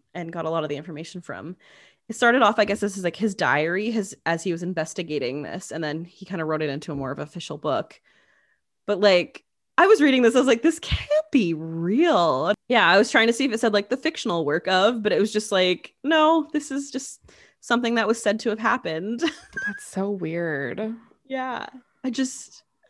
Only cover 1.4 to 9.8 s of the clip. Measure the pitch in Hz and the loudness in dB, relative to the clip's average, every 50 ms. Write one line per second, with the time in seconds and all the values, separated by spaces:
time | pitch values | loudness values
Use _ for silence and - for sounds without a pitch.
1.4 | 98 156 185 - _ _ _ - - _ _ _ _ _ 226 - 247 233 233 269 | -12 -14 -16 -16 _ _ _ -20 -20 _ _ _ _ _ -6 2 2 4 4 6
2.4 | 247 202 226 226 208 202 196 208 - 208 185 196 185 175 170 - 202 220 190 - | 4 4 4 2 0 0 0 -2 -2 -6 -6 -4 -4 -6 -4 -2 -4 -4 -2 0
3.4 | 175 135 127 147 156 165 175 190 214 220 226 226 202 214 - - _ 165 165 165 | 0 2 2 2 2 0 -2 -2 -2 -2 -2 -4 -4 -6 -8 -8 _ -4 -4 -2
4.4 | - 196 170 170 175 175 185 170 156 156 - - 175 165 151 147 135 120 127 147 | -2 -4 -4 -4 -4 -6 -4 -4 -6 -6 -6 -10 -8 -6 -4 -4 -4 -4 -6 -6
5.4 | 147 85 - 190 - - 214 165 165 151 156 160 170 170 _ _ 190 - 190 180 | -8 -8 -10 -12 -12 -10 -10 -8 -6 -6 -6 -6 -8 -12 _ _ -14 -10 -8 -6
6.4 | 160 156 156 151 156 147 135 147 - - 151 139 135 131 143 143 147 151 - 175 | -4 -4 -2 -2 -2 -4 -4 -6 -8 -8 -8 -8 -6 -6 -6 -8 -10 -10 -10 -14
7.4 | - - 147 147 - 160 135 113 - - - _ _ _ _ _ _ _ _ _ | -12 -12 -12 -8 -4 -2 -2 -2 -2 -6 -12 _ _ _ _ _ _ _ _ _
8.4 | _ _ _ _ _ _ _ _ _ - 208 180 202 208 190 180 170 - - - | _ _ _ _ _ _ _ _ _ -4 -2 2 4 4 4 4 2 0 -8 -18
9.4 | _ _ _ _ _ _ _ - | _ _ _ _ _ _ _ 4